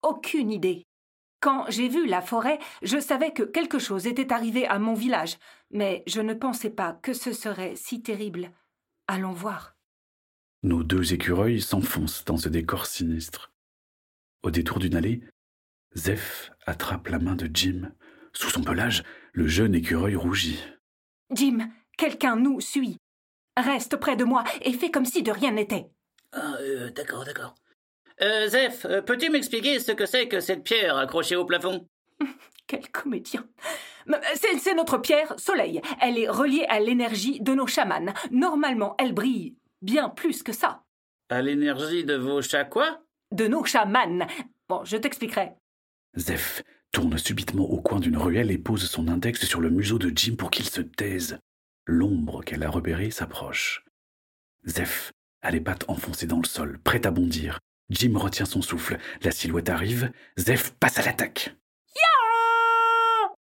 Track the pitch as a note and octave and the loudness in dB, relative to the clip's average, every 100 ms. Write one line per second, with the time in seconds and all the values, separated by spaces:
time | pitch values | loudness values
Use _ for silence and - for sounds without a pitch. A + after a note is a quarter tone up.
0 | D#4 - - D#4 A3 G#3 F#3 F3 - _ | 0 -2 -2 -2 0 0 0 -2 -8 _
1 | _ _ _ _ C#4 C4+ A3 G#3 B3 D4 | _ _ _ _ 0 0 -2 -2 0 2
2 | D4 F3+ F3+ A#3 B3+ D4 - - A3 C#4 | 2 0 0 -2 0 -2 -4 -10 -2 -2
3 | C#4+ C4+ D#4+ D#4+ A3 E4 E4 C#4+ - G3 | 0 0 0 0 -2 -2 -2 -2 -2 -4
4 | G#3 A#3+ C4 A#3 A3+ A#3+ B3+ G3+ A3 A3 | -2 -2 0 0 0 0 0 0 0 0
5 | B3 G#3+ E3 - - - _ G#3 G3+ F3+ | 0 0 -2 -8 -16 -20 _ -2 -2 -2
6 | - G#3 A3 A3 C4 A#3+ G#3+ G#3+ F3 E3+ | -4 -4 -2 -2 -4 -4 -6 -4 -6 -4
7 | - B3 B3+ G#3+ A3 F#3 F#3 F3 - A#3+ | -6 -4 -6 -6 -6 -6 -8 -8 -8 -8
8 | A#3 G#3 G#3 F3 F3 _ _ _ _ _ | -6 -6 -6 -6 -10 _ _ _ _ _
9 | - F#3+ F#3+ F3 G#3 F3+ - _ _ _ | -6 -4 -4 -6 -6 -8 -14 _ _ _
10 | _ _ _ _ _ _ F#2 E2 D#2+ F#2 | _ _ _ _ _ _ 0 0 2 0
11 | E2+ F2 - F2 A2 A2+ A2+ G2 F2 - | 2 0 2 2 4 2 0 0 0 -2
12 | D#2+ - - E2 F2 E2 E2 E2 - - | -2 -4 -4 -2 0 -2 -2 -4 -6 -4
13 | E2 D#2+ D#2+ - - _ _ _ _ _ | -2 -2 -6 -14 -18 _ _ _ _ _
14 | _ _ _ _ F#2 E2 E2 - F2+ E2+ | _ _ _ _ -2 0 0 0 0 2
15 | F2+ A#2+ - _ _ _ _ _ _ - | 2 -2 -6 _ _ _ _ _ _ -6
16 | D#2 G#2 - - - - - F2 - F2 | -2 -2 -4 -12 -14 -12 -8 -6 -4 -6
17 | - E2 F2 F2 E2 D#2+ F#2 F2+ F2+ - | -4 -2 0 0 -2 0 0 -2 -8 -14
18 | - - - - - - - - A#2+ G#2 | -20 -20 -16 -8 -4 -2 0 0 0 0
19 | - - - - D#2+ E2+ A2 F2 - E2 | -4 -20 -8 0 2 4 4 4 2 0
20 | G2 F#2 F2 - - D#2 - - _ _ | 2 0 0 0 -2 -4 -10 -20 _ _
21 | _ _ _ B3+ C#4 A3+ A3+ - _ - | _ _ _ 2 2 2 -2 -10 _ -2
22 | D#4+ - C4+ A3+ C4 C4+ - C#4 A#3+ F3 | -2 2 2 4 4 2 -2 -2 -2 -6
23 | _ _ _ _ _ - B3 C4 - C#4+ | _ _ _ _ _ -2 0 0 -2 -2
24 | C#4+ A#3+ A#3+ B3+ A#3 - C4 B3 B3+ C#4+ | 0 2 4 2 0 -2 -2 0 0 0
25 | B3 F4 A3+ G3+ C4 G#3+ G#3 F#3+ - _ | 2 0 0 0 0 0 0 -4 -6 _
26 | _ _ _ - D3 C3 C#3 C3+ B2 - | _ _ _ -8 -6 -6 -4 -4 -6 -8
27 | - B2+ C3+ - - - _ _ _ _ | -6 -6 -6 -10 -10 -14 _ _ _ _
28 | _ - G3+ G#3+ G#3+ A#3+ A#3+ A#3+ - F#3+ | _ -2 0 2 2 4 2 -2 -2 0
29 | G3 B3 D#4+ D4+ - A3+ C4 C4 - G#3 | 0 0 2 2 2 0 2 2 0 0
30 | G3 B3+ A#3+ G3 E3+ F3+ - A3+ F#3 C3+ | 2 2 2 -2 0 -2 2 2 4 2
31 | C3+ D#3 E3 F3+ F3 F3 F3+ F#3+ F3 _ | 0 0 2 0 2 0 0 -6 -10 _
32 | _ _ C#4 - - - - C4+ - - | _ _ -6 -6 -20 -20 -8 -8 -6 -6
33 | C#4+ A3+ - - - _ D#5 D#5+ - - | -4 -4 -4 -8 -8 _ -8 -8 -12 -16
34 | - D4 - D4+ A4 D4+ F#4+ E4+ E4 C4+ | -2 0 0 0 0 2 2 0 2 0
35 | - D4+ D#4 - - F4+ G3+ D#3+ - C4+ | 4 2 2 -4 0 2 0 -2 -6 0
36 | B3 A#3+ A3 G3+ C#4+ C#4+ - G#3+ G#3+ B3 | 2 2 0 2 4 4 2 2 4 2
37 | A#3 G#3+ G#3+ C#4 A3 C4 B3 D#4 G#3+ D#3 | 2 0 -2 -2 0 2 2 2 2 2
38 | F3 - - B3 F4 D4+ D4 A#3 G3+ - | -2 -6 0 2 4 2 0 0 -2 0
39 | C4 F#3 A#3+ A3+ D#3+ - _ _ F#3 C#4+ | 0 0 0 -2 -4 -12 _ _ 0 0
40 | B3 - E4 - - A3 - - _ _ | 0 -2 -2 -2 -6 -2 -2 -2 _ _
41 | _ _ _ B2 C3+ C#3+ D3 C3+ D#3 F3 | _ _ _ 0 2 2 2 0 -2 -2
42 | C#3+ C#3 B2+ C#3+ C3 D3 C#3+ A3 D#4 D#4+ | 0 0 2 0 0 0 0 2 2 0
43 | _ _ _ F#3+ A3 D4+ - B3+ G3+ A#3+ | _ _ _ 0 2 2 4 4 4 4
44 | G3 F3 E3+ - - _ - F#3 - A3 | 2 0 -2 -6 -14 _ -4 -4 -2 -2
45 | C4+ - A3 G#3+ F#3 - _ _ _ _ | -2 -4 -4 -2 -2 -8 _ _ _ _
46 | _ F2 E2 E2 - - - _ _ - | _ -6 -2 -2 -4 -8 -12 _ _ 0
47 | E2 D2+ - G#2+ - G2 F#2+ F#2 - G2+ | 0 0 -2 -2 -2 0 0 2 0 2
48 | E2+ D#2 F2+ F#2 A2+ F2+ - G#2+ F#2 - | 2 2 2 2 2 0 0 -2 0 -2
49 | D#2+ F2 A#2+ A#2+ - E2 E2 F2 G#2 A#2 | 0 0 0 -2 0 2 2 2 2 2
50 | F2 - - A#2 F2+ - G#2 - E2+ - | 2 2 0 0 -2 -2 -2 -4 -6 -4
51 | G2+ F#2 D#2 D#2 _ _ _ _ - E2+ | -4 -2 -4 -8 _ _ _ _ 2 4
52 | G2 F#2 D2+ - - - D#2+ E2 E2+ E2 | 4 2 0 -6 -6 -4 0 0 0 0
53 | G#2+ - F2+ - - - - - _ _ | -2 -4 -8 -8 -6 -4 -2 -4 _ _
54 | _ _ _ _ _ _ E2+ E2 - - | _ _ _ _ _ _ -6 -4 -2 -4
55 | - _ _ _ - D#2+ D#2+ F#2 - F2+ | -8 _ _ _ -2 -2 -2 -4 -4 -6
56 | - E2 E2 E2 E2 - D2 - - A#2+ | -6 -6 -2 0 0 4 4 6 2 2
57 | G2 E2+ F2 D#2+ D#2+ - _ _ _ G2 | 2 2 2 0 -4 -6 _ _ _ 2
58 | B2 G#2 G2 - G2+ F#2+ - F2 - - | 4 4 0 0 -2 0 -2 -4 -4 -6
59 | - - - - E2 E2 - F3+ G2+ A#2+ | -8 -2 -2 0 -2 0 0 0 0 0
60 | B2 - - - G#2+ B2 - - - - | -2 -4 -12 -2 2 2 0 4 4 4
61 | - - - - - - _ _ _ C#5 | 0 0 -4 -4 -8 -10 _ _ _ 2
62 | E5 D5 A4+ A#4 A#4 A#4 A4+ A4+ A4+ A4+ | 6 6 4 2 4 4 4 4 4 4
63 | A4+ A4+ G4 - | 4 2 0 -4